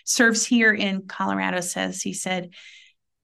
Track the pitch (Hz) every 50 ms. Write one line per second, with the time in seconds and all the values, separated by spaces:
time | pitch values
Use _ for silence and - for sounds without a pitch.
0 | - - - - 240 226 220 214 - - 247 240 226 220 208 208 202 196 190 190
1 | 190 190 - - 190 196 196 196 190 190 180 180 175 180 - 185 - - 185 -
2 | - 196 180 - - 185 185 180 175 180 - - - - - - - _ _ _
3 | _ _ _ _